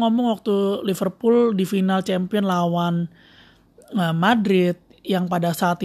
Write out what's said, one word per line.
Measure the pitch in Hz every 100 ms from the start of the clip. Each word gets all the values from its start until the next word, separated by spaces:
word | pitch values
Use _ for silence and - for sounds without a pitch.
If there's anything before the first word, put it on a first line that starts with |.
ngomong | 233 233 247
waktu | 208 - 196 196 202
Liverpool | 214 185 190 - 233 240 240
di | 202
final | 185 196 190 190
champion | 185 185 180 208 202
lawan, | 180 175 170 175 170 170 - - - - _ _ _ - 214
eh, | 165
Madrid | 165 185 240 202 190 180 175 _ _
yang | - 190 180
pada | 180 170 165
saat | 180 175